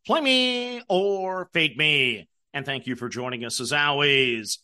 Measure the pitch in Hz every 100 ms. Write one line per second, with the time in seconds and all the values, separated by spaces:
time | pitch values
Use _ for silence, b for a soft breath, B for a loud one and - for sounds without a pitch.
0 | - 311 277 262 254 247 247 240 - 185
1 | 202 196 185 185 175 170 156 120 151 147
2 | 127 107 82 _ _ 139 135 135 123 120
3 | 123 120 127 123 117 - 120 147 147 139
4 | 143 139 127 113 104 -